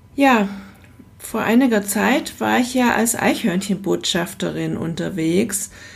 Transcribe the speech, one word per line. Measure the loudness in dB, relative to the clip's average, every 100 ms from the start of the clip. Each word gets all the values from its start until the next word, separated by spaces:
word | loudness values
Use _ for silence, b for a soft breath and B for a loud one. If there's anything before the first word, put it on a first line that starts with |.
| -12
Ja, | 2 4 4 2 B B B B -20 -20 -20
vor | -8 -4
einiger | 2 4 4 2
Zeit | 0 0 2 2 -2 -4
war | 0 0
ich | 0 0
ja | 2
als | 2 0 0
Eichhörnchenbotschafterin | 0 0 0 -2 -2 -4 -2 -2 -2 -2 -4 -4 -6 -4 -4 -4
unterwegs. | -6 -6 -6 -4 0 2 0 -2 -8 B B